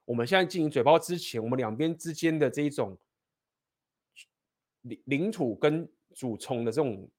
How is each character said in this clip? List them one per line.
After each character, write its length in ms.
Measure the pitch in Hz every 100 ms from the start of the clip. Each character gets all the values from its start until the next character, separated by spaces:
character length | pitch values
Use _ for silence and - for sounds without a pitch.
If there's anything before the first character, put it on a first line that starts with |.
| -
我 100 | 120
们 100 | 120
现 100 | 190
在 80 |
进 160 | 180 185
行 80 | 151
嘴 100 | -
炮 160 | 147 160
之 220 | 160 175
前， 240 | - 117
我 40 | 113
们 80 | 127
两 220 | 113 113
边 180 | 160 160
之 160 | 165
间 280 | 156 165 160
的 100 | 135
这 140 | 147
一 60 | 147
种 260 | 139 101 95 _ _ _ _ _ _ _ _ _ _ _ - - _ _ _ _ _
领-， 180 | 123 113 131
领 260 | 143 196
土 220 | 202 127
跟 340 | 101 151 156 170 _ _ -
主 200 | 123 107
从 300 | - 120 117
的 60 |
这 100 | 143
种 260 | 139 98 -